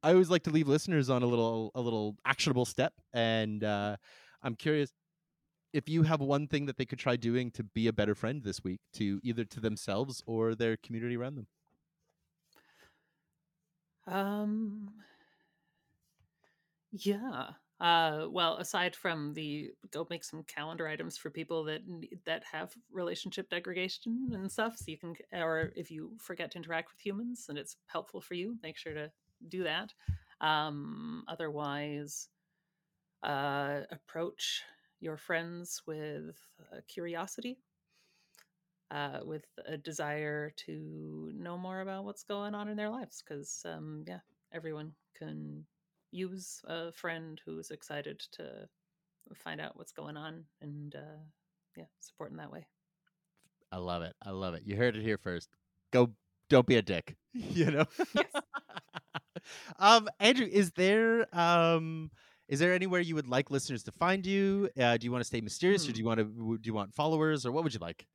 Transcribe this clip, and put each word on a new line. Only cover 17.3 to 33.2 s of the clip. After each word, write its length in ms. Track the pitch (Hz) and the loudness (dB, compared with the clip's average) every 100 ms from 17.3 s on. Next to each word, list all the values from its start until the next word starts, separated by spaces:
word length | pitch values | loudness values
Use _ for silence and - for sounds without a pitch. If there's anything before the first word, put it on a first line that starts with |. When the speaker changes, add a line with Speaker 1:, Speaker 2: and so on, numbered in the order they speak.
| 143 - - _ _ | -8 -10 -12 _ _
Speaker 2:
Uh, 460 | 170 170 165 151 165 | 4 6 4 0 -4
well, 280 | 180 165 165 | 2 2 2
aside 400 | 175 196 180 - | -4 0 0 0
from 380 | 185 165 147 | -4 -2 -4
the 360 | 151 156 147 - - - | -6 -6 -6 -8 -14 -12
go 120 | 147 135 | -8 -8
make 140 | 170 | -8
some 180 | - 160 | -10 -14
calendar 440 | 151 - 151 165 160 | -12 -8 -8 -6 -6
items 280 | 156 165 - | -4 -6 -8
for 140 | 156 | -10
people 320 | 151 160 165 | -8 -4 -4
that 180 | 156 156 - | -2 -6 -8
n-, 140 | 170 - 185 | -12 -12 -12
that 180 | 165 160 - | -6 -6 -6
have 240 | 156 185 240 _ | -10 -10 -12 _
relationship 580 | 190 175 175 190 190 185 | -6 -6 -6 -8 -8 -6
degradation 800 | 180 180 180 185 - 233 233 262 | -6 -4 -4 -4 -4 -6 -4 -4
and 180 | 220 190 | -4 -6
stuff, 260 | - 226 226 | -2 -2 -4
so 80 | - | -12
you 100 | 156 | -10
can, 160 | 170 165 - | -12 -12 -10
or 400 | 185 165 160 160 - | -4 0 0 -2 -6
if 140 | 160 | -10
you 220 | 156 160 226 | -10 -12 -14
forget 320 | - 175 165 | -12 -8 -8
to 60 | 175 | -8
interact 320 | 160 165 170 | -6 -6 -6
with 80 | _ | _
humans 460 | 208 196 240 247 - | -8 -6 -6 -8 -10
and 80 | 147 | -10
it's 200 | - - _ | -10 -16 _
helpful 340 | 165 - 196 | -8 -8 -14
for 140 | - | -8
you, 220 | 180 190 233 | -6 -6 -8
make 120 | 160 160 | -12 -12
sure 180 | 165 | -10
to 180 | 151 151 _ _ _ 165 | -8 -10 _ _ _ -10
do 140 | 180 | -4
that. 320 | 170 160 208 - - - _ _ | -2 -2 -6 -10 -6 -6 _ _
Um, 840 | 156 156 151 147 143 147 156 160 - | 2 2 0 -4 -8 -8 -8 -10 -10
otherwise, 1000 | 170 160 147 147 143 147 147 147 - - _ _ _ _ _ _ _ _ _ | -8 -6 -4 -4 -4 -4 -6 -6 -10 -12 _ _ _ _ _ _ _ _ _